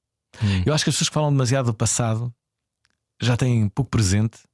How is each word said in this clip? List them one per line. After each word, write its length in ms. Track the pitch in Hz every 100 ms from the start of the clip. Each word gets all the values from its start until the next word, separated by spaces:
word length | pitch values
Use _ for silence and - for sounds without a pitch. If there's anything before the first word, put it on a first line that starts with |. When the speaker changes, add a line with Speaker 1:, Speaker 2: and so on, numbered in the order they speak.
| _ _ _ -
Speaker 1:
Hum. 200 | 107 95 92
Speaker 2:
Eu 80 |
acho 100 | 151
que 60 | -
as 60 | -
pessoas 120 | 165
que 60 |
falam 180 | 151 151
demasiado 360 | 139 123 135 120
do 60 |
passado 600 | 107 117 - 117 110 120 - _ _ _ _ _ _ _ -
já 160 | 117 120
têm 320 | 127 120 104
pouco 200 | - 131
presente 500 | 113 98 98 113 - _